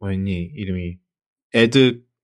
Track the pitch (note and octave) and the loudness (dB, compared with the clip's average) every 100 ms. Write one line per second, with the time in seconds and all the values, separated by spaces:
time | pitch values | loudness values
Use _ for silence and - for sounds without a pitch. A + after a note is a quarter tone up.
0 | G2+ F#2+ G2 F2+ F2 D3 F#2+ F#2 F2 F2+ | -6 -4 -4 -4 -6 -10 -8 -6 -8 -12
1 | _ _ _ _ _ A#2 A#2 C3+ B2+ A#2+ | _ _ _ _ _ 2 4 6 4 2
2 | _ _ | _ _